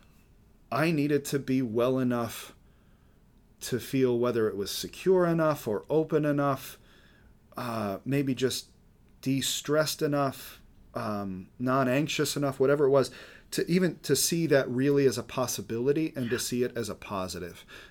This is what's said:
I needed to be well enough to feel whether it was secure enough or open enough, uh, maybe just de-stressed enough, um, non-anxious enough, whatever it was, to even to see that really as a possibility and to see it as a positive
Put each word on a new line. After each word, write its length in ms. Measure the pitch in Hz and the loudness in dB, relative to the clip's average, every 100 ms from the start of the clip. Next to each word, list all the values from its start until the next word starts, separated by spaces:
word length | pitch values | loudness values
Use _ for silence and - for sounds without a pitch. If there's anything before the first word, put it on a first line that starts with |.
| - - - - _ _ _ | -20 -20 -20 -20 _ _ _
I 220 | 117 160 | 0 2
needed 320 | 156 143 147 147 | 2 2 0 0
to 120 | 143 | -4
be 220 | 127 131 | 0 0
well 360 | 123 110 123 131 | 0 0 2 2
enough 560 | 123 120 117 - - - - _ _ _ _ _ _ _ _ - | 0 0 -4 -8 -14 -20 -20 _ _ _ _ _ _ _ _ -16
to 180 | - 123 | -6 -6
feel 380 | - 135 127 120 | -2 2 2 2
whether 300 | 123 117 110 | 2 2 0
it 80 | 95 | -2
was 140 | 95 | -6
secure 560 | - - - 180 185 175 | -6 -10 -4 2 4 4
enough 400 | 165 156 143 - | 2 2 0 -2
or 180 | 101 - | -4 0
open 360 | 151 156 156 | 0 2 0
enough, 540 | 151 143 143 135 - - - - - - - - _ - | 0 0 0 -2 -6 -18 -20 -20 -20 -20 -20 -20 _ -10
uh, 420 | 120 113 104 98 | -6 -4 -4 -4
maybe 300 | 127 139 139 | -2 0 0
just 320 | 127 127 - - _ _ _ - - | 0 0 -2 -8 _ _ _ -20 -8
de-stressed 800 | 131 135 123 - - 151 151 - | -2 0 -2 -4 0 2 2 0
enough, 580 | 156 143 139 123 - - - - - | 0 2 0 -2 -12 -20 -20 -20 -14
um, 540 | 120 117 104 98 92 95 - | -8 -6 -4 -6 -8 -12 -6
non-anxious 800 | 123 131 127 127 151 - 147 - | 0 2 2 2 0 0 -2 0
enough, 240 | 143 135 | -2 2
whatever 240 | 135 143 | 4 4
it 60 | 139 | 6
was, 200 | 139 127 - - - - | 6 4 -2 -20 -20 -8
to 160 | - - | -4 2
even 280 | 180 180 151 | 2 2 0
to 120 | - | 0
see 320 | 139 - 170 165 | 0 2 2 4
that 220 | 139 127 | 4 4
really 380 | 123 139 143 135 | 2 2 4 4
as 100 | 113 | 2
a 60 | |
possibility 920 | 110 - 123 - 98 113 127 151 156 135 | -2 -4 -4 -4 -6 -2 0 0 -2 -2
and 120 | 117 | -2
to 80 | 117 | -2
see 240 | - 123 | -2 -2
it 80 | 123 120 | -2 -4
as 120 | 104 | -6
a 60 | |
positive 720 | 92 - 101 92 87 87 87 - - - | -8 -8 -6 -6 -6 -10 -14 -20 -20 -20